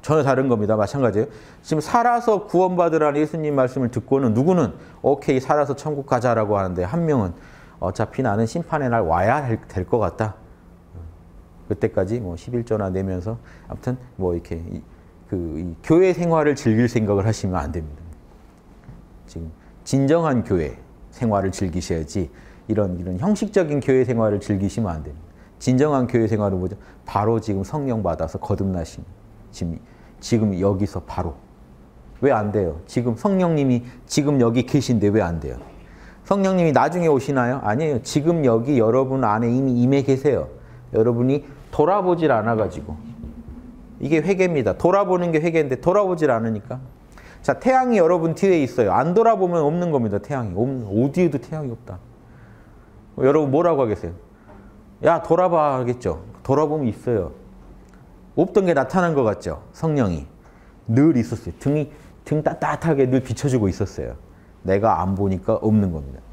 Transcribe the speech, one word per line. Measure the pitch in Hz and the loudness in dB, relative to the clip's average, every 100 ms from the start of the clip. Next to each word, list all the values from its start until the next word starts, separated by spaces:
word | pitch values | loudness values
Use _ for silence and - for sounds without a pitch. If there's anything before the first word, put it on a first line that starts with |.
전혀 | - 156 | 0 2
다른 | 139 131 135 | 2 2 2
겁니다. | 117 104 107 | 0 2 2
마찬가지예요. | 101 139 123 101 135 - - - | 0 0 0 0 -2 -6 -20 -20
지금 | - 156 | -4 -4
살아서 | - 240 240 240 233 208 - | 0 2 2 0 2 0 0
구원받으라는 | 175 185 180 170 160 151 143 | 2 2 2 2 4 2 2
예수님 | 151 165 151 | -2 -2 -2
말씀을 | 143 127 139 123 | 0 0 0 -2
듣고는 | 123 - 135 131 | -4 0 2 2
누구는 | 107 151 185 127 - - - | 2 2 2 0 -4 -20 -2
"오케이, | 123 143 - 131 | 0 0 2 0
살아서 | - 147 139 135 | 2 0 0 -4
천국 | 156 143 131 | -6 -8 -2
가자"라고 | 123 123 113 104 104 | 0 2 0 2 0
하는데 | 95 90 | 0 -2
한 | 90 165 165 | -2 -2 0
명은 | 139 95 85 - - - - | 0 0 -4 -18 -20 -20 -8
"어차피 | 90 - 110 - | -6 -4 -4 -2
나는 | 131 104 | -2 0
심판의 | 113 170 165 156 131 | -2 -4 -4 -4 0
날 | 117 | 0
와야 | 87 82 98 139 | 2 2 2 0
할, | 135 113 - | -2 -6 -6
될 | - 90 | -8 -2
것 | 123 | 0
같다. | 95 - 110 - - - - - - - - - - - - - - | 0 -2 -6 -6 -20 -20 -20 -20 -20 -20 -20 -20 -20 -20 -20 -20 -10
그때까지 | 104 113 104 95 120 | -4 -2 -2 -2 -4
뭐 | 95 85 | -6 -10
십일 | - 120 | -8 -8
조나 | 117 110 98 | -4 -4 -2
내면서" | 92 95 92 92 117 - - - | -4 -4 -4 -6 -10 -14 -20 -16
아무튼 | - - 127 - | -10 -8 -8 -10
뭐 | - 92 | -6 -4
이렇게 | 85 - 85 85 | -4 -6 -12 -10
이, | 90 - - - - - | -12 -14 -20 -20 -20 -8
그, | 95 82 76 | -6 -6 -6
이 | 87 82 | -8 -10
교회 | - 160 190 | 0 4 4
생활을 | 170 170 165 147 | 2 0 2 2
즐길 | 139 117 110 123 | 0 0 2 2
생각을 | 120 107 101 104 | 0 0 2 0
하시면 | 107 98 90 | -2 -2 -4
안 | 73 | -4
됩니다. | 85 78 - - - - - - - - - - - - - - | -8 -10 -14 -18 -20 -20 -20 -20 -20 -20 -20 -20 -20 -20 -20 -16
지금 | 82 82 - - - | -14 -14 -16 -20 -20
진정한 | - 135 135 165 160 123 | -2 2 4 2 2 0
교회 | - 92 73 57 - - - | 0 0 -2 -8 -20 -20 -20
생활을 | - 117 101 95 | -6 0 0 0
즐기셔야지 | - 95 87 - 82 78 101 85 - - - - | -2 -4 -4 -4 -4 -4 -6 -6 -10 -20 -20 -4
이런, | 107 98 90 | -2 -2 -2
이런 | 90 92 | -6 -4
형식적인 | 165 208 208 196 165 147 | -2 -2 0 0 0 -2
교회 | 131 131 | 2 2
생활을 | 120 117 110 104 | 2 2 0 0
즐기시면 | - 101 98 - 107 | -2 -2 0 -2 -4
안 | 80 | -4
됩니다. | 73 73 - - - - | -10 -16 -20 -20 -20 -6
진정한 | - 127 151 139 120 | 0 2 4 2 2
교회 | 120 110 | 2 2
생활은 | 107 101 95 | 2 0 0
뭐죠? | 90 101 - - | -4 -8 -18 -20
바로 | - 101 107 117 | -4 0 2 0
지금 | 107 98 | 0 -4
성령 | 98 156 139 113 | -4 -4 -4 -2
받아서 | 92 80 - 123 | -2 -2 -6 -6
거듭나신 | - 101 98 90 82 - - - - - - | -4 -2 -2 -4 -6 -12 -18 -20 -20 -20 -20
지금, | - 87 82 - - - - | -8 -8 -8 -14 -20 -20 -18
지금 | - 117 107 90 | -2 0 2 2
여기서 | 98 98 101 92 - | 0 0 -2 -4 -8
바로. | - 82 - - - - - - - - - | -6 -6 -8 -20 -20 -20 -20 -20 -20 -20 -2
왜 | 135 | 0
안 | 117 104 | 2 0
돼요? | 104 90 76 - | 0 -2 -4 -6
지금 | - 123 113 | -4 -2 -2
성령님이 | 208 190 180 156 135 123 123 - - | 0 0 0 2 2 0 -2 -20 -4
지금 | - 143 139 | -2 0 2
여기 | 117 117 123 | 4 2 0
계신데 | 147 123 120 101 | -2 2 2 2
왜 | 107 | 2
안 | 90 82 | 0 -4
돼요? | 69 62 - - - - - - | -8 -12 -14 -20 -20 -20 -20 -20
성령님이 | - 196 190 185 170 | -2 0 2 2 4
나중에 | 127 139 175 165 | 4 2 2 2
오시나요? | 139 131 139 120 135 | 2 2 0 0 0
아니에요. | 104 113 160 127 | -2 -2 0 -2
지금 | - 151 147 170 | -2 -2 2 2
여기 | 135 113 120 139 | 4 2 2 2
여러분 | 110 123 131 135 | 4 2 2 0
안에 | 117 107 120 | 0 0 0
이미 | 123 135 120 | 0 2 2
임해 | 123 139 | 4 2
계세요. | 135 131 147 110 76 - - - - | 2 0 2 0 -2 -12 -20 -20 -4
여러분이 | - 113 120 127 143 147 - - | 2 2 2 2 0 -4 -20 -12
돌아보질 | - 156 202 180 170 160 | 0 2 2 2 2 2
않아가지고. | 120 107 113 98 82 73 - - - - - - - - - - - | 2 2 0 -2 -4 -12 -14 -14 -16 -16 -16 -18 -18 -18 -20 -20 -10
이게 | 139 160 | 0 0
회개입니다. | 156 185 185 156 104 90 | 2 2 2 2 0 2
돌아보는 | 170 196 190 180 175 | 4 4 2 0 2
게 | 160 | 0
회개인데 | 170 160 147 131 | 2 2 0 0
돌아보질 | 170 196 196 175 151 | 2 2 2 2 2
않으니까. | 113 113 107 - 127 131 - - - - - | 2 0 -4 -6 -12 -12 -20 -20 -20 -20 -6
자, | - | -2
태양이 | - - 262 254 226 | 0 2 2 4 4
여러분 | 165 175 165 | 4 4 0
뒤에 | 156 196 170 | 0 2 4
있어요. | 127 - 104 | 2 0 2
안 | 92 147 | 2 2
돌아보면 | 180 226 214 185 170 | 4 4 4 2 2
없는 | 147 170 175 | 0 0 0
겁니다. | 143 113 101 | 0 0 -2
태양이. | - 143 110 90 | -4 -6 -4 -2
없-, | 127 135 107 101 135 | -2 -2 -2 0 0
어디에도 | 156 175 139 | 2 0 0
태양이 | - 156 143 | -8 -10 -10
없다. | 117 - 92 - - - - - - - - - - - - | -12 -14 -16 -16 -20 -20 -20 -20 -20 -20 -20 -20 -20 -16 0
여러분 | 131 147 143 | 2 4 2
뭐라고 | 139 175 151 | 2 2 2
하겠어요? | 123 104 85 90 - - - - - - - - | 0 -2 -6 -12 -20 -20 -20 -20 -20 -20 -20 0
"야, | 143 165 | 2 2
돌아봐." | - 165 180 170 151 131 | 2 2 2 2 2 0
하겠죠. | 123 120 98 80 98 - | -2 -4 -4 -6 -10 -16
돌아보면 | - 135 151 151 127 | 0 2 2 0 -2
있어요. | - - 113 82 - - - - - - - - - - | -4 -2 -2 -2 -10 -20 -20 -20 -20 -20 -20 -20 -20 -8
없던 | - 185 - 185 | -2 2 2 2
게 | |
나타난 | 147 131 190 175 | 2 2 2 2
것 | 147 | 2
같죠? | 113 101 90 73 - | 2 0 -6 -10 -12
성령이. | - 160 147 107 82 69 - - - - - - | -6 -2 2 0 -2 -8 -20 -20 -20 -20 -18 -2
늘 | 113 151 131 | 4 4 4
있었어요. | 110 113 - - | 0 -6 -10 -6
등이, | 135 147 143 - - - | -2 -2 -4 -10 -20 -20
등 | - 151 | -4 -2
따뜻하게 | 151 - 147 147 165 143 131 | -2 -2 -4 -2 0 2 2
늘 | 131 | 2
비춰주고 | 131 107 143 127 101 | -2 -4 0 2 0
있었어요. | 87 98 - 62 60 - - - - | 0 -6 -6 -10 -12 -18 -20 -20 -10
내가 | 92 101 110 85 | -2 2 2 2
안 | 92 | 0
보니까 | 95 101 95 - | 0 0 -2 -2
없는 | 110 110 107 98 | 0 2 2 2
겁니다. | 80 69 64 - | -4 -10 -16 -20